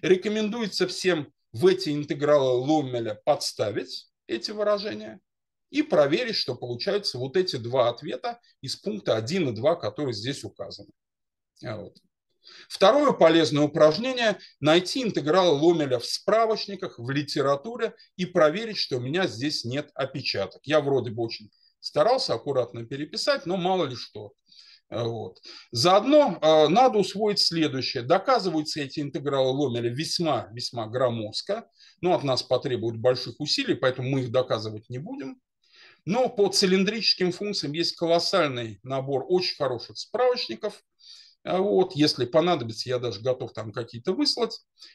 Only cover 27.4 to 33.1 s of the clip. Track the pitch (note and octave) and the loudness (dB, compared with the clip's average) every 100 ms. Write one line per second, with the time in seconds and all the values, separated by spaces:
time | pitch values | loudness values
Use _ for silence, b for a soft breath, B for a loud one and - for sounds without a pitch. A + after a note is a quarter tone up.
27.4 | - E3 D3+ C3 - B2+ B2 F#3+ C#4 A#3+ | 0 0 0 -2 -4 -6 0 0 2 2
28.4 | F#3 D#3+ D3+ D3+ C3+ D#3+ C#3+ C3+ C#3 C#3 | 2 -2 -4 -6 -6 -6 -6 -6 -2 0
29.4 | C3 C3+ C#3 A#2 A#2 B2 D#3+ - E3 A#2+ | 2 2 0 0 -4 -4 -4 -2 0 -2
30.4 | G#2 A#2 - A#2 G#2+ B2 B2+ A#2 G#2 - | -4 -10 -8 -8 -6 0 0 0 -6 -6
31.4 | - A3 - b b _ F3 D#3 C3+ B2 | -6 -8 -10 b b _ 0 0 0 -2
32.4 | - B2 C#3+ A#2 A2+ A2+ B2 | 0 -2 0 -4 -4 0 0